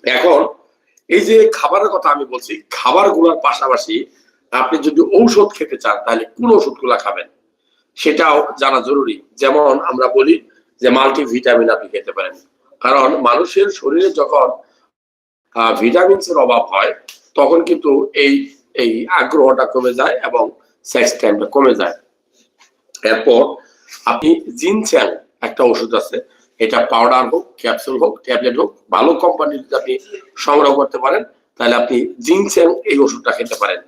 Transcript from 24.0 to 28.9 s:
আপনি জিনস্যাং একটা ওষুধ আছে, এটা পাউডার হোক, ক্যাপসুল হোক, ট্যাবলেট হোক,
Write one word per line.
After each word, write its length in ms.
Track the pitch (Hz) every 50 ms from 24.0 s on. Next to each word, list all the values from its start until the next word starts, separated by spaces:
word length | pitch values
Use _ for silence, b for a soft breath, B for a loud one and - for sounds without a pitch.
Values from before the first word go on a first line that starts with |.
| -
আপনি 360 | 117 113 - - 156 175 165 - - 120
জিনস্যাং 600 | 120 139 180 208 220 214 - 170 143 110 92 - - - _ _ _
একটা 240 | - 113 - - 135
ওষুধ 300 | 123 113 - 117 110 113
আছে, 440 | 104 - - - - - _ _ _ _ _ _ _
এটা 280 | 113 110 117 117 - -
পাউডার 380 | - 113 117 123 127 127 127 120
হোক, 260 | 120 120 - _ _
ক্যাপসুল 420 | - - 117 113 - - - 131 123
হোক, 220 | 160 170 170 -
ট্যাবলেট 380 | _ - 123 - 120 127 120 139
হোক, 200 | - - - _ _ _